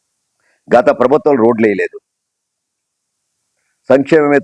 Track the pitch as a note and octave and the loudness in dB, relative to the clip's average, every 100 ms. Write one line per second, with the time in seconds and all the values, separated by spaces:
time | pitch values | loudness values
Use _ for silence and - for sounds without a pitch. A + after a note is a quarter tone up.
0 | _ _ _ _ _ _ - A#2+ D3 C3+ | _ _ _ _ _ _ -2 0 0 0
1 | B2 D3+ D3+ C#3 A2+ A2+ A2+ F#2+ F2 - | 0 0 0 0 0 0 -2 -2 -6 -10
2 | - _ _ _ _ _ _ _ _ _ | -20 _ _ _ _ _ _ _ _ _
3 | _ _ _ _ _ _ _ _ _ C3 | _ _ _ _ _ _ _ _ _ -2
4 | C3+ E3 D3 C#3+ | 0 0 0 0